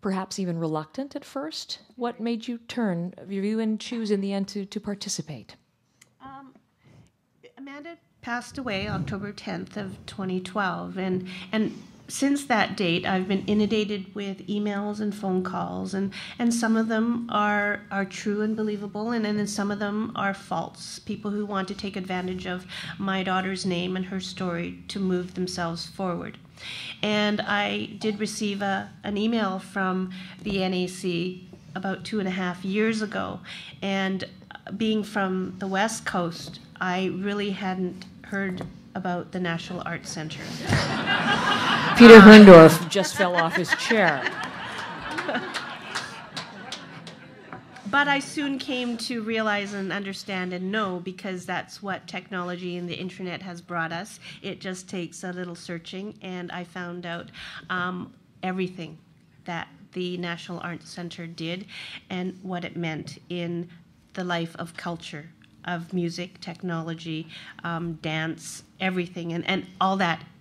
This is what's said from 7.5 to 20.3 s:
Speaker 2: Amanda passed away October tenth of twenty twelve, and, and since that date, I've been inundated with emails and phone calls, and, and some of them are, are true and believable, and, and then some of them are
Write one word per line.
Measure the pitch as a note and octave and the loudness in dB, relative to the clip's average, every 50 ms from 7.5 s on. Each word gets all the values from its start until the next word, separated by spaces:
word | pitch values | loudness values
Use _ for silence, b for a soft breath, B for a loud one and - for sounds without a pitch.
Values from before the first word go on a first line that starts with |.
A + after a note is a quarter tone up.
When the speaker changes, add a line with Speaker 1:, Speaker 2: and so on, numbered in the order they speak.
| _ | _
Speaker 2:
Amanda | - C4+ C#4 C#4 C#4+ D4 E4+ E4+ E4 _ _ _ _ | -20 -18 -18 -16 -16 -18 -18 -20 -20 _ _ _ _
passed | - - A#3+ B3 A#3+ - - - | -10 -8 -8 -8 -8 -10 -12 -10
away | C4 A#3 G#3 F#3+ G3 G#3+ | -8 -6 -6 -4 -4 -4
October | G#3 F#3+ F3 - G#3 F#3+ G3+ G3+ G#3 | -4 -6 -6 -6 -6 -8 -8 -10 -12
tenth | - - - - E3+ F#3 F#3 - G#3 | -12 -10 -10 -8 -8 -8 -10 -10 -10
of | G3+ F#3+ G3 - - | -10 -10 -12 -14 -16
twenty | - - - G3 F#3 F#3 F#3 | -18 -12 -8 -6 -4 -4 -4
twelve, | F#3 F#3 - A3 G3+ F#3 E3+ F3 F3 F3+ F3+ F#3+ | -6 -6 -4 -4 -2 -2 -4 -6 -8 -10 -8 -6
and, | F#3 F#3+ F#3 F#3 F3+ B B B B B | -4 -2 -4 -4 -4 B B B B B
and | - A3 A3 - - - - - - - - - | -2 -2 -2 -2 -4 -10 -18 -20 -20 -20 -20 -14
since | - - - C#4 C#4 C#4+ C#4 | -6 -2 0 0 0 -2 -2
that | - B3 G#3+ F#3+ - F#3+ | 0 0 0 0 0 -2
date, | - G#3 F3 E3 F3 F3 | -2 0 0 0 0 0
I've | - G3 F#3 F#3 F#3 | -2 -2 -2 -2 -2
been | G3+ G3 F#3+ | -2 -4 -2
inundated | F#3+ G#3 G#3+ G#3+ G#3 A3+ G#3+ G#3+ G3+ G#3 G#3 G3 - - | 0 0 0 2 0 0 -2 -2 -2 -4 -8 -8 -10 -12
with | G#3 G3+ G3 F#3+ F#3+ - | -12 -10 -10 -10 -12 -10
emails | - G3+ G#3 G#3 G#3 G3+ G3+ G3+ G#3 G#3 G#3 | -8 -6 -4 -4 -4 -4 -4 -6 -6 -6 -6
and | G#3+ G#3 G3+ | -6 -6 -6
phone | G#3 - G3 F#3 F#3 F#3 | -6 -4 -2 -2 -2 -2
calls, | F#3 F#3 F#3 F3 F3 F3+ F#3 F#3 F#3+ F#3+ | -4 -6 -8 -8 -6 -8 -8 -8 -6 -6
and, | G3 G3 G3 B B B B B B | -4 -6 -6 B B B B B B
and | B3 A#3 A#3 | -2 -2 0
some | A#3 A#3+ A3 A3+ | 0 0 0 0
of | A3 A3+ A3 | 0 0 0
them | A3+ A3 A3 A#3 A#3 A#3+ A#3 - | 0 -2 0 -2 -2 -4 -6 -4
are, | - G#3 G#3 G#3 G#3 G#3 G3+ G#3 G#3 G3+ - - | -2 -2 0 0 0 0 0 -2 -4 -6 -8 -8
are | - G3 G3 | -6 -6 -6
true | F#3+ - - - G#3+ G3+ G#3 | -6 -8 -8 -6 -4 -4 -2
and | G#3+ A3 A3 | -2 -4 -2
believable, | A3 G#3+ G#3+ G#3 G3+ G3+ G3+ F3+ G#3 G#3+ A3+ | -4 -4 -4 -4 -6 -8 -10 -8 -8 -6 -4
and, | A#3+ A#3 A3 | -4 -2 -2
and | G#3 G#3 G#3 | -2 -2 -2
then | G#3 | -4
some | G3+ G#3 - G3+ G3+ | -4 -4 -4 -4 -4
of | G#3 G3+ | -4 -4
them | G#3+ G3+ G3+ G#3+ A3 A3+ - | -4 -4 -4 -4 -6 -6 -6
are | - G3 G3 | -4 -4 -4